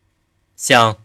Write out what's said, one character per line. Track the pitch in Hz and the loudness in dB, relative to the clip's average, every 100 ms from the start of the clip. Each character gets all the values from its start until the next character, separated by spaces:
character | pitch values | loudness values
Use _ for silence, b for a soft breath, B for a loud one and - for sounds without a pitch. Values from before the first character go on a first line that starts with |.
| _ _ _ _ _ - | _ _ _ _ _ -12
像 | - 123 113 104 | -2 0 0 -2